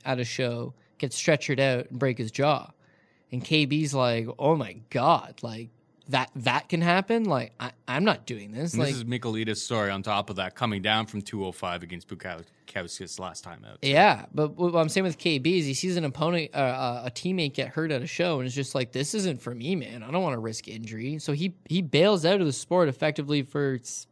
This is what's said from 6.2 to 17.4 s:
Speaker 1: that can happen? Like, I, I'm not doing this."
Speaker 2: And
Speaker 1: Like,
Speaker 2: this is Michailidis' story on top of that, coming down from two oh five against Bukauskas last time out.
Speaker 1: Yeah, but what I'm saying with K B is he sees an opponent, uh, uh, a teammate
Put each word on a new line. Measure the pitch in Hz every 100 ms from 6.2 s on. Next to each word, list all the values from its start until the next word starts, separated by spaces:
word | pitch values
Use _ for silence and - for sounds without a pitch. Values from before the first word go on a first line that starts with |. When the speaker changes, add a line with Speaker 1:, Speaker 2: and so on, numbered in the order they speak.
| 127 131
Speaker 1:
that | 123 135 -
can | 170
happen? | 170 180 196 233
Like, | 214 156 117 -
I, | 123 - -
I'm | 131
not | 208 165 -
doing | 113 101
this." | 110 165
Speaker 2:
And | 113
Speaker 1:
Like, | 139
Speaker 2:
this | 127
is | 117
Michailidis' | 123 120 110 110 104
story | - 117 101
on | 98
top | 95 101 95
of | 98
that, | 92
coming | - 120 101
down | 104 110 110
from | 104
two | 95 104
oh | 95
five | - 92 87
against | 87 90 -
Bukauskas | 90 92 85 85 _ - 101 87 - 90 -
last | 92 -
time | - 82 53
out. | 50
Speaker 1:
Yeah, | 135 143 202 113 - 143
but | 151 -
what | 175 165
I'm | 160
saying | 190 190
with | 151
K | 180 147
B | 139 180
is | 143
he |
sees | 131 185 175
an | 151
opponent, | 131 156 175 151
uh, | -
uh, | 131 131 127 120 120
a |
teammate | 120 180 185